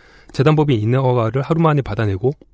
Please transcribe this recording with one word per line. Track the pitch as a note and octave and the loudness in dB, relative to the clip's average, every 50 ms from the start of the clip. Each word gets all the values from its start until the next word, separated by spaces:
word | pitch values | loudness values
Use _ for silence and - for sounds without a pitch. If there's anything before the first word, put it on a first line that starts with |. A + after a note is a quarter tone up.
| _ _ - - - - | _ _ -20 -20 -20 -8
재단법인 | - - C3+ D3+ D#3 D3+ D3+ D3 C3+ G#2+ | -2 0 2 2 2 2 2 0 0 0
인허가를 | G#2 A2 B2 C3+ C3+ B2+ B2 B2 A2+ A2 A2+ C3+ C#3 | 0 0 0 0 0 0 0 0 0 -2 -2 -4 -2
하루 | - E3 D#3+ | -2 0 2
만에 | E3 D#3+ D3 C#3+ B2 | 2 2 2 0 -2
받아내고 | - G#2 A2 A2+ G#2 G2 F#2 - B2+ D3+ - - _ | -4 -4 -4 -2 -2 -2 -2 -2 -4 -4 -4 -10 _